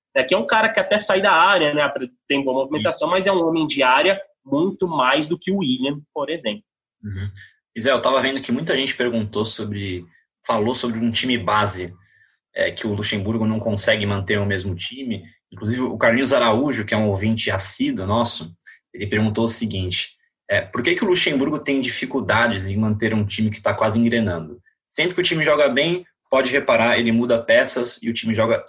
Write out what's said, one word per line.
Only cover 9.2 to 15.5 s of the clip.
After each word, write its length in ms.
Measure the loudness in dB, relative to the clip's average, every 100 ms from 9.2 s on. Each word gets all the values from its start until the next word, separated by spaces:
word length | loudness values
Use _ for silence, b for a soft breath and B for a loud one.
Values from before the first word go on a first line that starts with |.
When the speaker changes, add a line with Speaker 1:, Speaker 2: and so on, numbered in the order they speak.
| -2 -4
Speaker 2:
sobre, 600 | -4 -6 -8 -6 -6 -8 -12 b b _
falou 300 | -4 -2 0
sobre 240 | -2 -4 -2
um 120 | -2
time 260 | -2 0 -2
base, 580 | 0 0 0 -4 -10 -14 b b b b _
é, 160 | -4 -4
que 160 | -2 -6
o 80 |
Luxemburgo 520 | -4 -4 -4 -2 -2 0
não 140 | -2
consegue 460 | -2 -2 0 0 0
manter 320 | -2 -2 -2
o 80 | 0
mesmo 280 | -2 -4
time. 480 | -8 -10 -10 -8 -8 B B _